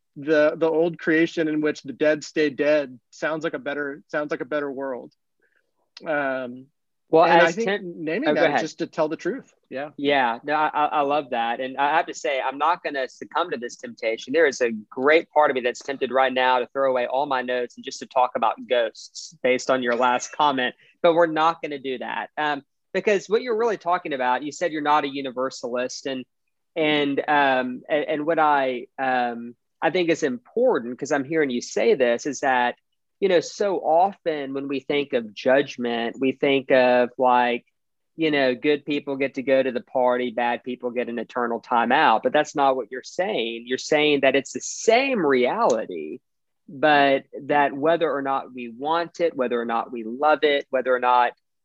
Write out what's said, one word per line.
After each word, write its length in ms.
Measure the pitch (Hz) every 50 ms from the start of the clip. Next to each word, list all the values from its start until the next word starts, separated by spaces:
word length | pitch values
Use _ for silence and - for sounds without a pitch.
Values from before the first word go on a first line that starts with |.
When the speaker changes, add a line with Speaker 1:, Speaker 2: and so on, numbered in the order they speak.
| _ _ -
Speaker 1:
the, 380 | 151 135 151 160 151 151 156 165
the 120 | 165 160 160
old 300 | 160 156 170 175 160 -
creation 480 | - 165 160 160 170 165 - 175 160
in 140 | 156 156 156
which 220 | 151 151 143 -
the 100 | - 135
dead 320 | 120 - 151 151 156 151 -
stay 260 | - - 160 151 147
dead 480 | 131 151 147 147 151 151 139 127 127 117 _ _
sounds 340 | - - 170 151 160 160 147
like 100 | - 151
a 40 | 139
better, 440 | 120 143 143 147 147 139 139 156 - _
sounds 240 | - 151 151 147
like 80 | 165 -
a 40 | 156
better 280 | 123 151 147 147 143
world. 400 | 131 131 139 135 127 117 135 151 _ _ _ _ _ _ _ _ _ _ _ _ _ _ _ _ - - -
Um, 600 | 170 151 147 143 135 131 131 127 123 123 131 135 _ _ _ _ _ _ _ _ -
Speaker 2:
Well, 140 | 160 160 175
Speaker 1:
and 160 | 170 170 170
I 60 | 170
Speaker 2:
as 80 | 165 165
Speaker 1:
think 140 | 214 233 190
Speaker 2:
Tim, 360 | 202 202 196 175 170 185 160
Speaker 1:
naming 240 | 156 165 214 311 311
Speaker 2:
oh, 60 | -
go 60 | 151
Speaker 1:
that 60 | 151
is 20 | 151
Speaker 2:
ahead. 120 | 143 120
Speaker 1:
just 180 | 160 156 - -
to 60 | 165
tell 220 | - - 170 156 151
the 80 | 160
truth. 360 | - - 175 240 269 - _ _ _ _ -
Yeah. 200 | 127 131 143 151 -
Speaker 2:
Yeah, 420 | - 143 143 147 135 127 117 113 123 -
no, 100 | 147 151
I, 140 | 151 156 147
I, 160 | - 151 147
I 140 | - - 151
love 280 | 143 139 143 151 143 127
that. 300 | 127 117 117 117 120 120
And 160 | 131 131 131
I 200 | 131 143 147 156
have 100 | 170 170
to 80 | 165 156
say, 260 | - - 156 139 131
I'm 180 | 117 131 135 139
not 240 | 151 160 175 175
gonna 260 | - 160 147 135 127 -
succumb 420 | - - 120 - - 151 170 180
to 80 | 151 120
this 180 | 120 117 -
temptation. 560 | - - 120 113 - 120 110 113 110 - 127
There 140 | 139 165 160
is 140 | 139 117 -
a 120 | 123 117 113 107 107 -
great 400 | - 131 131 147 156 170 165 _
part 200 | - 151 151 147
of 40 | 131
me 60 | 127
that's 200 | 117 123 120 -
tempted 300 | - 139 135 127 135 123
right 220 | 123 131 131 127
now 260 | 127 127 127 127 127 127
to 80 | 120
throw 240 | - - 139 135 135
away 160 | 127 123 123
all 200 | 120 127 135 147
my 160 | 147 135 127
notes 340 | 123 123 127 123 123 - -
and 80 | 123 117
just 160 | 131 - -
to 60 | 127
talk 260 | - - 131 123 - -
about 220 | 127 117 110 - 135 123 113
ghosts 680 | 127 120 113 - - - - - - - - - 165 -
based 280 | - 123 127 123 - -
on 120 | 131 127
your 120 | 123 120 120
last 380 | 117 127 123 123 123 - -
comment, 420 | - - 151 147 135 131 123 123 - _ _ _ _ _
but 120 | - 170 160
we're 120 | 170 175
not 360 | 165 156 156 156 165 165 -
gonna 160 | - 151 147 135
do 200 | 127 135 127 110
that. 320 | 113 113 113 113 107 - -
Um, 260 | 151 151 147 147 139 - _ _ _ _ _
because 360 | - 185 180 220 202 180 - -
what 140 | 202 240
you're 160 | 254 254 220 214
really 180 | 240 233 196
talking 380 | 160 - 170 180 175 - 165 143
about, 280 | 127 127 123 127 127
you 80 | 147 147
said 200 | 139 - 180 165
you're 100 | 151 156
not 220 | 147 147 151 151 143
a 40 | 143
universalist, 960 | 135 143 135 131 117 127 131 127 - - - 120 120 123 127 127 - - -
and, 180 | 139 131 127 123 _ _ _ _ _ _ _ _ _ -
and, 460 | 165 156 151 151 147 147 143 139 -
um, 640 | - - 147 143 143 135 131 127 127 127 123 135 - -
and, 160 | 156 147 143 -
and 180 | 151 147 147
what 120 | 160 165 160
I, 480 | 156 151 147 139 135 131 127 117 - - _ -
um, 560 | 135 131 127 123 123 120 117 117 120 120 120 _ _ _ _ -
I 100 | - 165
think 180 | 147 180 175 160
is 120 | 160 - 160
important, 720 | 135 123 117 _ - - 226 254 254 185 139 113 120 127 -
'cause 140 | 143 123
I'm 120 | 151 139 131
hearing 260 | 139 165 160 147 135
you 100 | 120 120
say 340 | - - - - 113 233 208
this, 320 | 151 123 120 117 120 -
is 140 | 151 127 -
that, 360 | 151 135 131 123 123 120 - _ _ _ _ _ _ _ _ -
you 80 | 196 185
know, 120 | 180 160
so 360 | - - - - 208 202 180 -
often 760 | - 139 160 170 185 202 196 _ - 170 156 147 139 135 135
when 120 | 139 139
we 140 | 139 143 135
think 320 | - - 147 143 139 -
of 220 | 131 120 113 107 -
judgment, 800 | - - 127 127 143 139 135 - - 120 117 117 117 117 113 - 127
we 140 | 135 131
think 400 | 131 - 151 143 135 135 127 -
of, 380 | 139 127 123 123 123 123 123 117 - -
like, 460 | 127 127 123 123 123 123 120 120 _ _ _ _ _ _ _ _ _ _ _
you 160 | 160 160 156
know, 220 | 151 143 135 127 127
good 300 | 117 - 147 147 143 -
people 320 | 156 147 143 143 143 139
get 180 | 135 139 127 -
to 80 | 139
go 200 | 120 135 131 135
to 80 | 127 131
the 100 | 117 120
party, 500 | - _ - 131 123 123 123 123 123 123
bad 320 | 110 123 120 120 120 117 -
people 260 | 127 123 - 123 123
get 180 | 113 123 117 117
an 120 | 120 117
eternal 400 | 110 - - 127 120 117 120 107
timeout. 640 | - - 127 117 117 120 131 151 156 127 110 107 -
But 80 | 127
that's 240 | 123 151 147 - -
not 180 | 147 139 135 131
what 160 | 131 110 -
you're 140 | 127 127 -
saying. 600 | - - - 180 208 202 139 113 113 117 117 120
You're 120 | 120 131 -
saying 420 | - - 156 147 151 151 147 139
that 120 | 139 135 127
it's 180 | 139 - -
the 80 | - 120
same 640 | - - - - - 220 220 247 277 277 262 208 160
reality, 920 | 139 135 123 120 131 170 214 233 165 120 110 101 - 92 80 76 78 87 135 _ _ _ _ _ _ _ _ _ -
but 560 | 165 131 147 151 147 143 139 139 135 127 - _ - -
that 300 | 143 135 147 147 139 127
whether 380 | 135 139 143 160 170 165 165 151
or 120 | 131 139
not 300 | 135 135 135 135 - 98
we 160 | 127 127 120 117
want 520 | 113 120 139 151 165 170 170 160 - -
it, 160 | 170 160 -
whether 240 | 135 123 120 120 120
or 40 | 117
not 280 | 117 117 113 - -
we 100 | 123 117 110
love 380 | 110 120 131 147 151 151 143
it, 240 | 151 147 143 139 - -
whether 220 | 131 131 120 131
or 60 | 127 123
not 320 | 123 123 123 123 120 120 - _ _ _ _ _ _